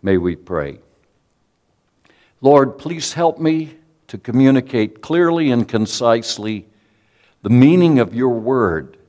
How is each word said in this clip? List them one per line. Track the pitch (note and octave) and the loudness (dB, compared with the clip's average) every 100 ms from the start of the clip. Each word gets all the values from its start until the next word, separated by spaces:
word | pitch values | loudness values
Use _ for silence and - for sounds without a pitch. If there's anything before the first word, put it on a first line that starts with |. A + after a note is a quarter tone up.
May | G2 F#2+ | 0 -2
we | F2 E2 | -2 -8
pray. | - F2 C#2+ C#2 _ _ _ _ _ _ _ _ _ _ _ _ _ _ _ _ | -10 -8 -8 -12 _ _ _ _ _ _ _ _ _ _ _ _ _ _ _ _
Lord, | C3+ C#3+ C3+ - | 4 4 4 -4
please | C#3+ C#3 - | -12 -10 -10
help | D#3+ E3+ D#3+ | -2 -2 0
me | D#3+ D#3+ D#3 - _ _ _ | -2 -2 -6 -16 _ _ _
to | G#2 | -16
communicate | - A#2+ C3+ C3+ C3 A#2+ G#2+ - | -4 2 4 2 -2 -4 -4 -6
clearly | - E3 E3+ E3+ D3+ | -6 -2 0 0 -2
and | A#2+ A2+ | -2 -2
concisely | A2+ G#2+ - A#2+ A#2 A2+ - G#2+ G#2+ - _ _ _ _ _ _ _ | -4 -4 -2 0 0 -2 -10 -8 -10 -12 _ _ _ _ _ _ _
the | G2+ | 0
meaning | A#2+ C3+ F3+ E3+ C#3+ | 6 6 6 4 2
of | G#2+ A2 | 0 -2
your | B2+ | -4
word | A#2 A2 C3 G#2 D#2+ C2+ _ | -2 -4 -2 0 -2 -8 _